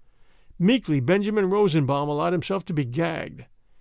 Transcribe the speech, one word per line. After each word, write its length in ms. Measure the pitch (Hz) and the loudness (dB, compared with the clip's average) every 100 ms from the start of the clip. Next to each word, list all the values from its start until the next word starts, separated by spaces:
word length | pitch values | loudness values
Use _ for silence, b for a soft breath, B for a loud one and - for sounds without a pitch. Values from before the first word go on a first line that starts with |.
| - _ - - - - | -20 _ -20 -20 -20 0
Meekly, 420 | 175 254 - 143 | 2 2 2 0
Benjamin 480 | 123 196 202 214 190 | 2 2 2 0 0
Rosenbaum 600 | 202 202 156 135 139 147 | 2 2 2 0 0 -2
allowed 240 | 147 170 | -2 -2
himself 320 | 180 - 196 - | -2 -2 -6 -2
to 80 | |
be 100 | 151 | -4
gagged. 600 | 123 127 165 160 - - - _ _ - | -2 -4 -4 -4 -10 -14 -20 _ _ -20